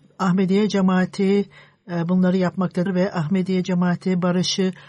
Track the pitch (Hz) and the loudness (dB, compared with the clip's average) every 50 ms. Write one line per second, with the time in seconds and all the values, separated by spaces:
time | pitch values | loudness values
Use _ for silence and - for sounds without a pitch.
0 | _ _ _ - 190 185 175 196 190 175 190 202 220 190 202 196 190 190 185 185 | _ _ _ -4 0 0 2 2 2 2 2 2 2 2 0 2 2 2 2 2
1 | 185 180 - - 196 190 202 202 196 - - - - _ _ _ _ 185 175 170 | 0 -2 -2 -2 0 2 2 0 0 -4 -10 -20 -20 _ _ _ _ -8 -6 -4
2 | 165 170 185 185 185 180 180 190 180 175 - 190 180 165 - 185 175 196 180 180 | -2 0 2 2 2 2 2 2 0 -2 -2 -2 -4 -2 -2 -2 -2 -2 0 0
3 | 185 202 - 175 147 151 196 185 180 190 185 180 180 185 180 180 180 180 170 175 | -2 0 -2 -4 -2 -2 -2 -2 0 0 -2 -2 -2 -2 0 0 0 0 0 -2
4 | - 185 185 175 180 180 175 185 170 - - 196 185 185 180 - - | -2 -2 -2 0 0 0 0 0 -2 -2 -2 -2 -2 -2 -4 -8 -18